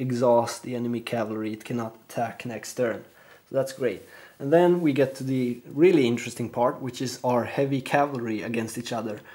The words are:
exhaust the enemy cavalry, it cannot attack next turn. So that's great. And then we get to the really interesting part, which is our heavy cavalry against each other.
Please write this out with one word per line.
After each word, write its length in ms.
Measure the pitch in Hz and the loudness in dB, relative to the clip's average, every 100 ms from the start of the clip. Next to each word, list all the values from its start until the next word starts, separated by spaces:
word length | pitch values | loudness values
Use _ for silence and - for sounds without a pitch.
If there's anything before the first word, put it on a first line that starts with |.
exhaust 640 | 131 120 123 117 113 - | -4 2 4 4 4 -4
the 140 | 131 120 | -8 -6
enemy 240 | 120 120 | -4 -4
cavalry, 520 | 117 117 110 110 110 | -4 -4 -2 -4 -6
it 120 | 107 | -8
cannot 320 | - 123 110 - - | -6 -6 -6 -10 -10
attack 380 | - 113 - 123 | -6 -6 -6 -10
next 280 | 110 - | -10 -10
turn. 300 | - 120 101 - _ - - _ | -4 -2 -2 -10 _ -20 -20 _
So 80 | 131 | -4
that's 160 | 131 | -4
great. 300 | - 127 90 - - - - | -4 -4 -4 -10 -20 -20 -10
And 140 | 139 | 2
then 280 | 165 175 175 | 6 6 6
we 120 | 160 | 4
get 220 | 135 131 - | 4 2 0
to 80 | |
the 360 | 131 131 123 120 - | -2 0 0 -2 -6
really 400 | 139 180 165 120 | 4 6 6 4
interesting 420 | 117 120 - 117 | 2 -2 -6 -6
part, 320 | - 123 147 | 0 0 0
which 220 | 131 - | -6 -6
is 160 | 127 - | -8 -4
our 200 | 127 123 | 0 0
heavy 360 | 127 - 139 139 | 0 0 0 -2
cavalry 640 | - 147 143 135 117 107 | 0 2 2 0 -4 -4
against 360 | 107 117 113 - | -4 -4 -4 -6
each 140 | 120 | -6
other. 280 | 120 110 107 - | -6 -6 -8 -12